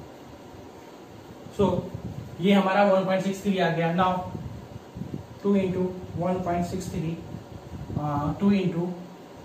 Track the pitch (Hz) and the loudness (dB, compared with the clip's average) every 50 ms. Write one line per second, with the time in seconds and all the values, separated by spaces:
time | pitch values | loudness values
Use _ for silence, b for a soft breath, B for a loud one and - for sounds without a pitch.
0 | - - - - - - - - - - - - - - - - - - - - | -18 -18 -18 -18 -18 -18 -18 -18 -18 -18 -18 -18 -18 -18 -18 -18 -18 -18 -18 -18
1 | - - - - - - - - - - - - 196 180 180 180 - - - - | -18 -18 -18 -18 -18 -18 -16 -16 -16 -6 0 4 4 4 4 2 -2 -4 -6 -8
2 | - - - - - - - - 170 202 202 196 185 190 190 202 202 196 190 190 | -8 -8 -8 -10 -10 -10 -4 2 4 6 6 8 6 6 6 6 8 8 6 6
3 | 185 185 190 185 190 196 190 - - 202 185 185 175 165 160 165 165 170 170 185 | 4 4 2 2 2 0 -2 0 0 2 2 4 4 2 4 2 2 2 4 4
4 | 185 185 180 180 185 - - - - - - - - - - - - - - - | 4 4 2 0 -2 -6 -8 -8 -8 -10 -10 -12 -12 -14 -14 -14 -14 -12 -12 -10
5 | - - - - - - - - - 202 202 190 190 180 180 185 180 180 - - | -10 -8 -8 -10 -10 -12 -10 -2 2 2 4 4 4 2 2 0 0 -2 -2 -6
6 | - - - 165 170 185 185 185 - 175 175 175 175 - - 185 - - - 175 | -8 -8 -4 -2 0 0 0 0 0 0 0 0 0 -2 -2 -4 -6 -4 -4 -4
7 | 156 165 170 - - - - - - - - - - - - - - - - - | -2 -2 -4 -4 -8 -10 -12 -12 -12 -12 -14 -14 -14 -12 -12 -10 -8 -6 -4 -2
8 | 147 147 147 147 147 156 - - 202 202 202 196 180 165 160 165 175 185 - - | 0 0 0 0 0 -2 0 2 4 6 6 6 4 2 2 0 0 -2 -4 -6
9 | - - - - - - - - - | -10 -14 -16 -18 -18 -18 -18 -18 -18